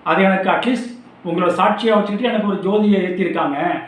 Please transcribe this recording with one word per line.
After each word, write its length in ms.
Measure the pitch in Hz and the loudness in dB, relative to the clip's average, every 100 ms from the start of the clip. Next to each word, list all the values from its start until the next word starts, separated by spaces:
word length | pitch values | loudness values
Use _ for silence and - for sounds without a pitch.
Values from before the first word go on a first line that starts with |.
அது 180 | 160 190 | 0 2
எனக்கு 280 | 190 190 - | 4 2 0
அட்லீஸ்ட் 460 | - 233 247 - - - - | 0 0 -2 -4 -14 -20 -12
உங்களை 320 | 175 175 175 | -6 -2 0
சாட்சியா 400 | - 208 208 226 | 2 0 2 2
வச்சுக்கிட்டு 280 | 208 202 208 | 2 2 -2
எனக்கு 260 | 240 214 196 | -2 0 -2
ஒரு 100 | 180 | -2
ஜோதியை 420 | 185 214 208 190 | 0 2 4 2
ஏத்திருக்காங்க. 540 | 180 180 170 165 147 139 175 - | 0 -2 -2 -2 -2 -2 -4 -4